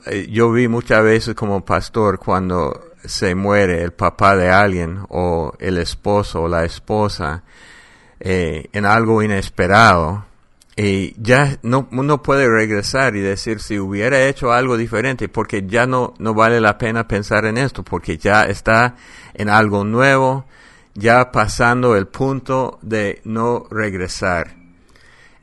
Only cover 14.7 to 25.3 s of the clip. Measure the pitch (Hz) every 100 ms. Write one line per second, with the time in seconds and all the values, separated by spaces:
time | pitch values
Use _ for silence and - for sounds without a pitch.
14.7 | 117 113 110 131 123 104 117 104 104 95
15.7 | 117 123 127 120 - 110 107 113 120 107
16.7 | 104 113 117 113 104 101 107 110 117 135
17.7 | - - 87 - 80 101 104 101 98 -
18.7 | 113 123 - - - - - 104 107 107
19.7 | 101 101 117 135 135 131 135 - - -
20.7 | - _ 101 110 123 123 123 104 - 120
21.7 | 123 123 104 98 - 135 135 127 131 123
22.7 | - 107 110 101 - 110 113 117 120 -
23.7 | 107 107 92 90 - 95 87 78 - -
24.7 | _ _ _ _ _ -